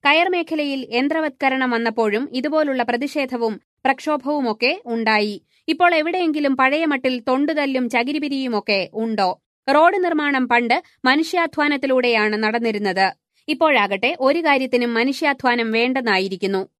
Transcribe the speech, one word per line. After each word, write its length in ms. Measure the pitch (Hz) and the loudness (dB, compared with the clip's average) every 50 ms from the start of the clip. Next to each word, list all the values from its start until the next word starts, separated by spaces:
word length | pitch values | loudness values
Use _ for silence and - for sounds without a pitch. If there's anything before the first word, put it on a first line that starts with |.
കയർ 280 | - 285 294 320 349 381 | 4 4 4 4 4 2
മേഖലയിൽ 500 | 349 349 330 330 320 311 294 285 277 269 247 - | 0 -2 -2 -4 -4 -4 -2 -4 -4 -6 -8 -4
യന്ത്രവത്കരണം 800 | 220 240 262 285 311 320 311 302 254 _ 285 269 262 262 262 254 | -2 -2 0 0 0 -2 -2 -4 -4 _ -2 0 0 0 0 0
വന്നപ്പോഴും 540 | 240 226 233 233 220 240 226 214 202 220 269 - - | 0 0 -2 -2 0 0 0 0 0 -2 -4 -4 -6
ഇതുപോലുള്ള 500 | 254 247 302 302 311 311 294 269 254 233 | -4 -4 0 0 0 0 0 0 -2 -2
പ്രതിഷേധവും 720 | 233 240 240 269 285 - 302 269 262 254 240 233 220 214 - _ _ _ _ _ | -2 -2 -2 -2 -4 -4 -4 -4 -4 -4 -2 -2 -2 -2 -4 _ _ _ _ _
പ്രക്ഷോഭവുമൊക്കെ 880 | 262 269 262 - 311 302 285 - 269 302 294 262 240 208 - - - - 392 - | 0 0 0 0 -4 -4 -2 -2 -2 -2 0 0 -2 -2 0 0 -2 -2 -2 -6
ഉണ്ടായി. 500 | 240 233 233 226 214 220 214 208 214 208 190 _ _ _ _ _ - | -6 -4 -2 0 2 2 2 0 -2 -4 -10 _ _ _ _ _ -4
ഇപ്പോൾ 220 | 320 320 359 349 349 | 0 2 2 2 4
എവിടെയെങ്കിലും 600 | 320 302 330 349 370 349 320 294 302 294 277 269 | 2 0 0 -2 -2 0 0 -2 0 0 -2 0
പഴയ 280 | 254 262 262 277 311 330 | 2 2 2 2 0 0
മട്ടിൽ 300 | 311 285 269 254 262 254 247 | 0 -2 -2 -2 -4 -4 -4
തൊണ്ടുതല്ലും 640 | 220 - 254 262 285 302 320 302 285 277 269 262 254 233 | -2 -2 0 0 0 -2 -2 -2 -2 -2 -2 -2 -2 -2
ചകിരിപിരിയുമൊക്കെ 920 | 240 247 240 262 294 302 285 294 277 269 262 254 233 208 202 - 208 196 185 - - | -2 -2 -2 -2 -2 -4 -4 -4 -4 -4 -4 -2 -2 -4 0 0 0 0 0 -4 -6
ഉണ്ടോ? 360 | 214 226 226 220 196 196 180 - _ _ _ _ _ _ - | -6 -4 -4 -2 0 0 0 -2 _ _ _ _ _ _ 2
റോഡ് 300 | 277 294 320 349 392 403 | 4 6 6 6 4 2
നിർമ്മാണം 460 | 359 349 339 302 302 285 277 269 254 | 0 0 0 0 0 0 0 0 0
പണ്ട് 300 | 247 240 240 240 233 240 339 - _ _ _ - | 2 2 2 2 2 0 0 -2 _ _ _ 2
മനുഷ്യാധ്വാനത്തിലൂടെയാണ് 1300 | 254 269 294 320 320 - 349 339 320 - 302 294 294 294 269 262 269 262 254 247 247 233 220 214 214 214 | 2 2 2 2 0 0 0 0 0 0 0 0 0 0 0 0 0 0 2 2 2 2 2 2 0 0
നടന്നിരുന്നത്. 720 | 208 220 214 214 240 233 233 214 208 208 196 185 190 190 190 - _ _ _ _ _ _ - | 0 -2 0 0 0 -2 -2 -2 0 -2 -2 0 2 0 0 -2 _ _ _ _ _ _ -6
ഇപ്പോഴാകട്ടെ 600 | 302 262 330 311 285 233 202 196 196 196 214 247 330 - | -2 2 2 4 4 4 2 2 0 -2 -2 -2 -2 0
ഒരു 200 | 262 262 285 339 | 0 0 0 2
കാര്യത്തിനും 500 | 320 311 285 262 262 254 240 247 240 240 233 | 2 2 2 2 0 0 0 0 0 0 0
മനുഷ്യാധ്വാനം 760 | 226 233 269 269 - 330 294 277 269 - 254 240 240 233 226 | 0 0 0 -2 -2 -2 -2 -2 0 0 0 0 0 -2 -2
വേണ്ടെന്നായിരിക്കുന്നു. 920 | 220 226 233 254 262 269 254 233 202 190 190 196 190 175 196 196 196 190 190 - _ | 0 0 0 0 -2 -2 0 0 0 0 0 -2 -6 -4 -4 -2 -2 -2 -4 -6 _